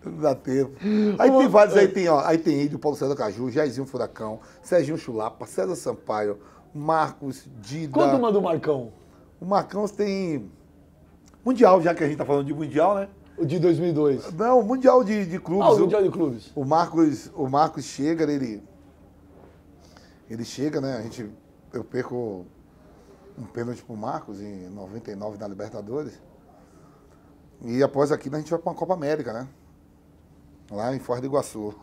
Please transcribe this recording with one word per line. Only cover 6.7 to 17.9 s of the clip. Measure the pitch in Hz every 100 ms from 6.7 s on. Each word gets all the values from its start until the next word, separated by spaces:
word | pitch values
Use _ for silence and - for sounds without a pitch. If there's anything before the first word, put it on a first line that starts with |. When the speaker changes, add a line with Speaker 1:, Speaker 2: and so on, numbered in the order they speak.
Speaker 1:
Marcos, | 147 151 160 147 - 139 131 - 123
Dida. | 104 151 156
Speaker 2:
Quanto | 196 285 269
manda | 233 202
o |
Marcão? | 180 160 151 139 117 - - - - _
Speaker 1:
O |
Marcão | 175 196 - 196 208
tem | - 208 196 185 143 95 - _ - - _ - - - -
Mundial, | 233 240 214 185
já | 165
que | 170
a | 156
gente | 147
tá |
falando | 135 143 139
de |
Mundial, | 156 151 135 175
né? | 202 196 - - -
Speaker 2:
O |
de | 156 165
dois | 175 156
mil | 175
e |
dois. | 151 147 131 -
Speaker 1:
Não, | 165 226 254
o |
Mundial | 208 262 254 254
de, | 202 214 180
de | 180
Clubes. | 160 185 202
Speaker 2:
Ah, |
o | 214
Speaker 1:
O |
Speaker 2:
Mundial | 185 208
de | 190
Clubes. | 196 156 117 -
Speaker 1:
o | -
Marcos, | 135 160 175 160 156 127 -
o | - 131
Marcos | 139 156 151
chega, | 127